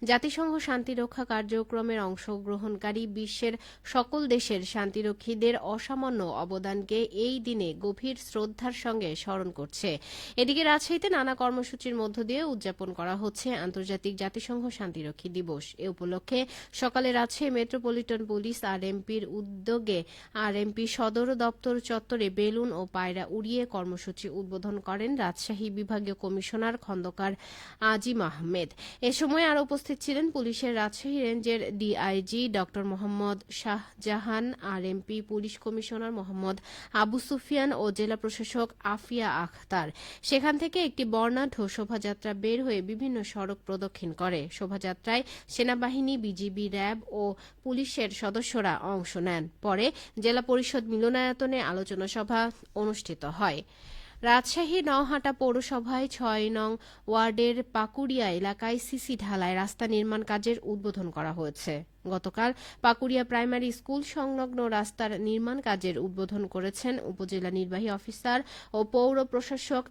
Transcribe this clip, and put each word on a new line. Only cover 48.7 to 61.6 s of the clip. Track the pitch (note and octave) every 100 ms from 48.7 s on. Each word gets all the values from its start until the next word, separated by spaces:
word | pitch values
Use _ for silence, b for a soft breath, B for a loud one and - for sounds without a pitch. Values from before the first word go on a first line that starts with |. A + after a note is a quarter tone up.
| D#3 F3+
অংশ | G3 F3 F#3+
নেন। | F3+ E3+ D#3+ -
পরে | G#3 F#3+ B3 B B -
জেলা | A3 A#3+
পরিষদ | B3 B3+ B3 C4 A3+
মিলনায়তনে | A3 A#3 B3+ B3+ B3+ C4 C4
আলোচনা | D3+ F#3 F#3+ F#3 F#3+
সভা | A3+ G#3+ A3+ A#3 - - -
অনুষ্ঠিত | G#3+ G#3 - D#3+ D3
হয়। | E3 G3+ D3 - B B B B B
রাজশাহী | A#3 A#3+ B3 E4 D#4+ F4+
নওহাটা | D4+ C#4 C#4 C#4+ C#4
পৌরসভায় | C4 C4 B3 - C4 A#3 B3+ C4+
ছয় | - A#3+ G#3+ G#3+
নং | A3 G#3+ A3+ B B -
ওয়ার্ডের | A3 A3+ A3 A#3+ A#3+ B3
পাকুড়িয়া | A3+ G#3+ - C#4 B3+ G#3
এলাকায় | F3 G3 G3+ A3+ A#3+
সিসি | - C4 - A#3+
ঢালাই | G3+ G3 F3+ F#3
রাস্তা | G3 - A#3
নির্মাণ | G#3+ G#3+ G#3+
কাজের | G#3+ G#3 A3+ A#3
উদ্বোধন | - G#3 G3+ G3 F3+
করা | D#3+ D#3
হয়েছে। | E3+ D3+ -